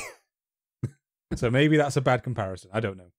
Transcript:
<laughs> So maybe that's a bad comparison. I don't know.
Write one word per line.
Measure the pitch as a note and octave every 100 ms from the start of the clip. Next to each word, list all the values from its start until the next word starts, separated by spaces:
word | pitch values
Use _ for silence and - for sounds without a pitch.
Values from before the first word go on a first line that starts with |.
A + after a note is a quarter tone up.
<laughs> | - - _ _ _ _ _ - - - _ _ -
So | - A#2+
maybe | B2+ D3+ D3+
that's | C#3+ C#3
a |
bad | C3+ B2
comparison. | - A2+ F#2+ F#2 F#2
I | G#2
don't | A2+ F#2+
know. | F2+